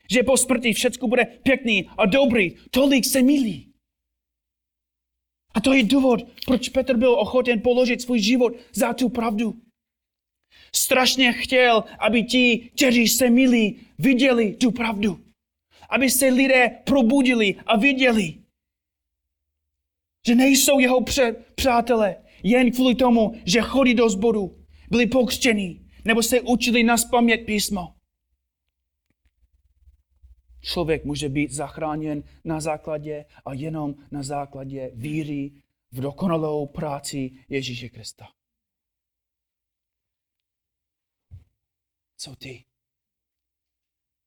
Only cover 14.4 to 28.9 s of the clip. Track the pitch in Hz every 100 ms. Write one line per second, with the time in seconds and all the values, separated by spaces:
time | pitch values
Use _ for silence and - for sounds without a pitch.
14.4 | 214 - 240 190 226 202 208 160 _ _
15.4 | _ _ _ _ - 233 262 - 269 254
16.4 | 269 262 240 240 - 277 226 277 254 240
17.4 | 208 - - 220 277 262 262 220 170 -
18.4 | _ _ _ _ _ _ _ _ _ _
19.4 | _ _ _ _ _ _ _ _ - 240
20.4 | 269 269 - 277 247 254 254 285 240 226
21.4 | - - 262 240 233 233 208 160 - _
22.4 | 185 247 247 247 262 233 254 233 214 -
23.4 | 170 226 - 262 254 240 226 190 233 214
24.4 | 185 - - - - 233 233 254 233 -
25.4 | 247 214 185 160 - - 214 226 226 247
26.4 | 220 247 247 240 226 233 - 240 233 226
27.4 | 226 214 - 202 170 - _ _ _ _
28.4 | _ _ _ _ _